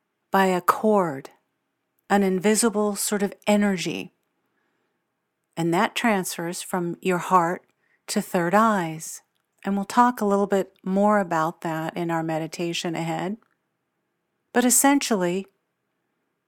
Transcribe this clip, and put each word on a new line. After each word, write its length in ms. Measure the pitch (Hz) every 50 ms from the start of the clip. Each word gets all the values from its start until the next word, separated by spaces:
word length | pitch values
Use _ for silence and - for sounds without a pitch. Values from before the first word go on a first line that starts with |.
| _ _ _ _ _ _
by 160 | - 190 190
a 140 | 190 185 180
cord, 720 | - - - - - 220 214 202 185 165 139 135 - - _ _ _ _ _ _ _ _ _ _ _ _ _ _ _ -
an 140 | 196 202 202
invisible 720 | 190 185 185 170 208 220 208 233 233 196 208 208 208 202
sort 280 | 196 - - 214 202 202
of 120 | 190 - - _
energy. 680 | - 208 208 208 202 196 175 160 170 - 196 185 180 - _ _ _ _ _ _ _ _ _ _ _ _ _ _ _ _ _ _ _ _ _ _ _ _ _ _ _ _
And 160 | - 165 170 165
that 220 | 180 220 - -
transfers 680 | - - 240 214 190 180 - - - 170 170 180 - -
from 340 | - - 185 175 170 165 -
your 180 | - 185 180 175
heart 460 | - - 185 185 170 165 180 - - _ _ _ _ _ _ _ _ -
to 120 | - 220
third 340 | 190 - - 190 170 170 170
eyes. 680 | 208 226 226 214 196 170 165 156 160 - - - - - _ _ _ _ _ _ _ -
And 120 | 196 196
we'll 80 | 202 98
talk 360 | - - - 240 247 247 -
a 40 | 214
little 220 | 202 196 202 202
bit 260 | 196 202 196 185 - _ _ -
more 360 | 190 190 196 202 208 214 208
about 420 | 196 170 170 160 156 165 170 _
that 360 | - 170 160 160 160 165 -
in 140 | - 170 165
our 120 | 165 165 160
meditation 720 | 165 160 156 160 160 - - 175 170 170 - - 175 165
ahead. 420 | 160 165 165 160 160 165 180 208 226 _ _ _ _ _ _ _ _ _ _ _ _ _ _ _ _ _ _ _ _ _ _ -
But 120 | 240 247
essentially, 840 | 254 240 - - 277 277 277 - - 233 190 180 175 175 190 190 - _ _ _ _ _ _ _ _ _ _ _ _ _ _ _ _ _ _ _